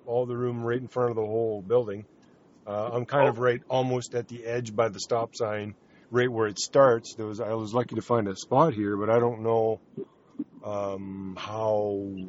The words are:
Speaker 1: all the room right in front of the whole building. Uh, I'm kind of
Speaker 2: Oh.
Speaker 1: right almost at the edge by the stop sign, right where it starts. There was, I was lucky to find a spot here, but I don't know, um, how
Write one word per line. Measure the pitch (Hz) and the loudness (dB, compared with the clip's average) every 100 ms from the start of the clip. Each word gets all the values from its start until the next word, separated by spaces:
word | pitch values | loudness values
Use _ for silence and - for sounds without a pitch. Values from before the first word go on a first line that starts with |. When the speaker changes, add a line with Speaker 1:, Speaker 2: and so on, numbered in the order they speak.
| - | -2
Speaker 1:
all | 120 123 | -2 0
the | 120 | -2
room | 123 120 | -2 -2
right | 117 123 | -2 -2
in | 123 | -2
front | 123 120 | 0 0
of | 110 | 0
the | 107 | 0
whole | 110 113 104 | 0 0 -2
building. | 92 120 107 101 107 _ _ _ _ _ 104 | 0 2 2 -6 -12 _ _ _ _ _ -6
Uh, | 104 113 | -4 -2
I'm | 120 120 | -2 0
kind | 143 139 | 4 4
of | 117 | 4
Speaker 2:
Oh. | |
Speaker 1:
right | 123 120 - | 2 0 0
almost | 131 131 127 123 123 | 0 0 -2 -2 -6
at | 113 | -6
the | 120 113 | -8 -6
edge | 120 117 107 | -4 -2 0
by | 113 | 0
the | 98 | -2
stop | - 120 113 - | -2 -2 -2 -4
sign, | 110 107 104 - _ - _ | -4 -4 -6 -12 _ -20 _
right | 120 127 | 2 2
where | 113 107 | 2 0
it | 98 | -2
starts. | - 139 135 117 113 117 | 2 6 8 6 0 -8
There | 107 | -8
was, | 104 | -6
I | 107 | -4
was | 113 107 | -4 -2
lucky | 117 107 110 | -2 -2 -4
to | |
find | - 117 101 | 0 2 2
a | 95 | -4
spot | - 131 165 | 0 4 4
here, | 110 101 101 | 2 -2 -2
but | 104 | 2
I | 117 | 4
don't | 120 110 | 2 0
know, | 113 113 110 110 _ - - _ _ - - - | 0 2 0 -2 _ -14 -14 _ _ -14 -14 -12
um, | 104 104 98 98 98 98 95 92 | -8 -6 -6 -6 -8 -10 -10 -10
how | 104 107 110 104 104 101 101 95 | -8 -2 0 2 0 -2 -4 -8